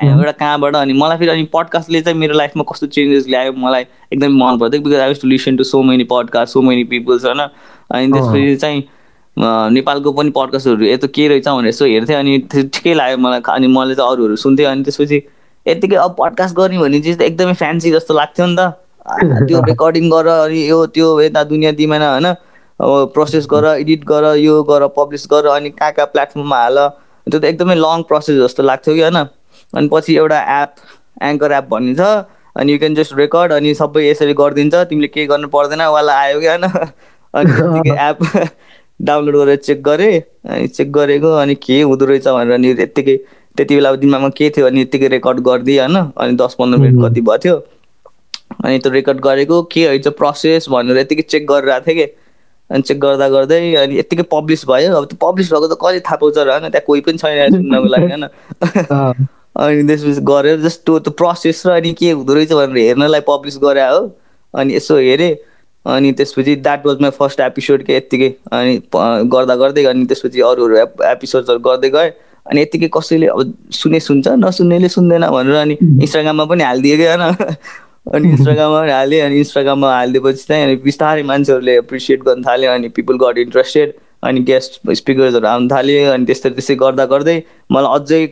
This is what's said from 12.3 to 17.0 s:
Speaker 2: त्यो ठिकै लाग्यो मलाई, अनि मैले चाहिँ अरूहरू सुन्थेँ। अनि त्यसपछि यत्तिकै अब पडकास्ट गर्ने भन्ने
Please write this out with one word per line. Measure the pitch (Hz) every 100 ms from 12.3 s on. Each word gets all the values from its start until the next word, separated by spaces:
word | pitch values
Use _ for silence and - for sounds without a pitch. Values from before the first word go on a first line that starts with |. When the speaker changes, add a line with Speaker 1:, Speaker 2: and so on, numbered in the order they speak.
| 139
Speaker 2:
त्यो | 131 143
ठिकै | 135 - 175
लाग्यो | 160 127 127
मलाई, | 127 123 113
अनि | - 131
मैले | 131 131
चाहिँ | 131 123
अरूहरू | 127 110 107
सुन्थेँ। | 135 135 143
अनि | 135
त्यसपछि | 139 143 147 147 - _ _ _ -
यत्तिकै | 170 202 196
अब | 180 180
पडकास्ट | 135 - 185 175
गर्ने | 185 185
भन्ने | 143 147